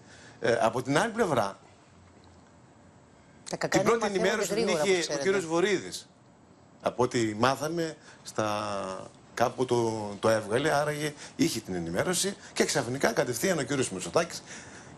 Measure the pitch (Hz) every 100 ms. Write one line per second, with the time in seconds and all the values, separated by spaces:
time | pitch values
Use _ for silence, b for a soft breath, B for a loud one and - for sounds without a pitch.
0 | B B B B 127 117 110 123 127 147
1 | 226 220 196 127 98 - - - - -
2 | - - - - - - - - - -
3 | - - - - - 165 151 185 196 233
4 | 214 190 185 214 196 202 208 165 190 180
5 | 156 143 165 196 160 170 202 175 92 -
6 | - - - - - - - - - -
7 | 123 123 113 104 123 135 151 170 160 151
8 | B B - - 107 104 104 101 95 92
9 | - - - - 120 - 127 120 117 110
10 | 104 101 113 110 101 117 151 143 147 147
11 | 151 - B - 320 110 - 90 82 92
12 | 156 180 190 196 B - 214 156 117 135
13 | - - 135 117 196 165 123 139 120 92
14 | 90 165 175 - - B B B B